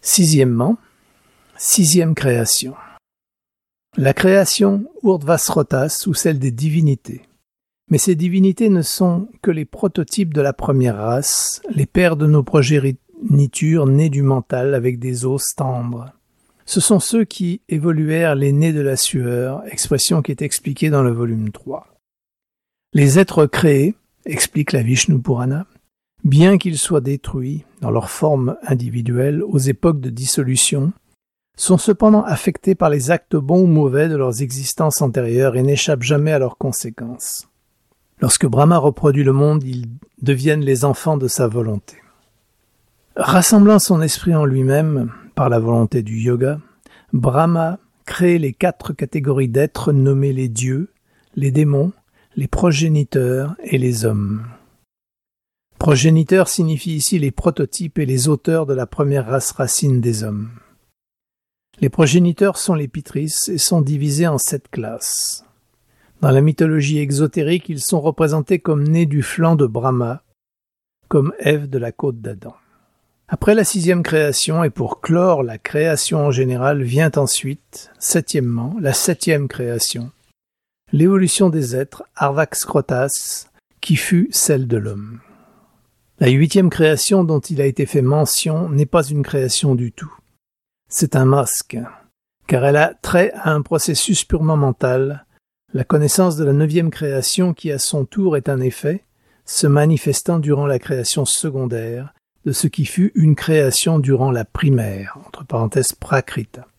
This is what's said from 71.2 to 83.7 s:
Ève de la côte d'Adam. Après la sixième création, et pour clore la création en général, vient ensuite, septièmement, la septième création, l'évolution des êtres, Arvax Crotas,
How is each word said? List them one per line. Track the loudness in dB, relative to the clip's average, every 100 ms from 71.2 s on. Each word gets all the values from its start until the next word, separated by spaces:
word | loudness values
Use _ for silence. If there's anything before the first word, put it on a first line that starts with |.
| 0 -2
Ève | -2 -2 -2
de | -6
la | -6
côte | -6 -6 -6
d'Adam. | -12 -14 -18 -20 _ _ _ _ _ _ _
Après | -2 2
la | 2
sixième | 2 0 0 0
création, | 0 0 0 0 -2 0
et | -2
pour | -2 -6 -6
clore | -2 2 2 2
la | -2 -6
création | -6 -2 0 0 -2 0 0
en |
général, | 0 0 0 0 0
vient | 0 2 2 2
ensuite, | -2 -2 -6 -10 _ -20 -20 _
septièmement, | -2 -2 -2 -4 -2 -4 -4 -4
la | -2
septième | -2 -2 -2 0 0 -2
création, | -6 -6 -4 -6 -6 -12 _ _ _ _ _ _ _ _
l'évolution | 2 4 4 2 2 2
des | 2 -2
êtres, | -4 -6 -12 -20
Arvax | -4 -2 0 -2 -4
Crotas, | -2 -2 -2 -2 -2 -4 -8 -12 -14 _ _